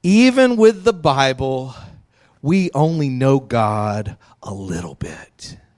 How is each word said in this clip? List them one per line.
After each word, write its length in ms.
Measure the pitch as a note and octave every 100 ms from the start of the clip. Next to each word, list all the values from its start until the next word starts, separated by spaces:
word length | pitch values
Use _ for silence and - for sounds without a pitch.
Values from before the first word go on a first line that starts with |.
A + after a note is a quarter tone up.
Even 520 | F3 G#3 B3+ B3+ B3+ A#3
with 280 | A3 G3
the 100 | G3
Bible, 800 | F#3 D#3 C3+ C3+ C3 C3+ C3 C3 - - - _ _ _ _
we 300 | C#3 F#3+ F3+
only 360 | C#3 D#3 E3 C#3+
know 300 | B2+ C3+ C3+
God 800 | A#2 A#2 G#2+ G#2+ G#2 G#2 G2+ G2+ _ _
a 100 | -
little 420 | G2 G2 E2+ E2+ C#2+
bit. 640 | E2+ D2 - _ - - _